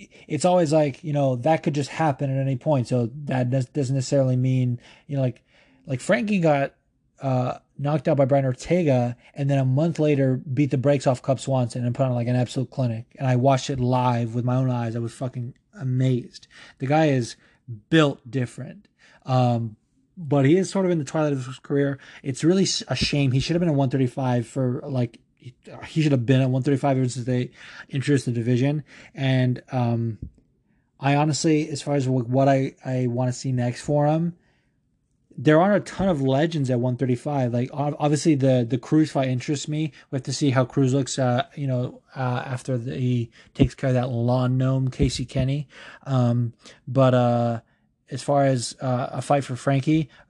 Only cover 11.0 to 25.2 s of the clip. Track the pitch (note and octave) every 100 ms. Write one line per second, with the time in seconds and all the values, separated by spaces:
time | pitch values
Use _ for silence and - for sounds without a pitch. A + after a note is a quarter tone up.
11 | C#3+ B2 - G#2+ - C3 A#2+ B2+ A#2+ A#2+
12 | C3+ B2 A#2 B2 B2 - B2 - B2 A2
13 | - - C3 B2 C3 C3 - C#3 B2 B2+
14 | B2 A#2+ A#2 A#2+ B2 B2+ C3 B2 A#2 A#2
15 | A#2 - B2+ B2+ A#2+ - _ D#4 C3 B2+
16 | C3 B2 - - - - - - C3 D#3
17 | D#3 C3+ A2+ - _ _ - A2 - D#3+
18 | D3 - B2 B2+ A#2+ - B2+ G3 - _
19 | _ _ - B2+ B2 A#2+ A#2 - _ _
20 | _ - D3+ C#3+ C3+ F3+ F3+ G3 F#3 E3+
21 | C3+ D#3+ D3+ C#3 B2+ B2+ - C#3+ C#3 C3+
22 | - - C#3+ B2+ D3+ F#3+ F3 - - B2+
23 | - D3 C#3 C3 B2+ E3+ E3+ C#3+ C3+ C3+
24 | B2+ - C3 B2 A#2 C#3 B2+ B2 D3+ C3
25 | A#2+ -